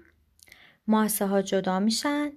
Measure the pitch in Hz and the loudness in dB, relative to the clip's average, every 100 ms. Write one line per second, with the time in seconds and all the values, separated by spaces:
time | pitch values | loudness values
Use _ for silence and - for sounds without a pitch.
0 | - _ _ _ - - - _ - 214 | -14 _ _ _ -20 -20 -20 _ 0 2
1 | 214 214 202 196 196 190 185 185 214 226 | 2 0 0 0 0 -2 0 0 0 0
2 | 294 294 294 | -2 -2 -4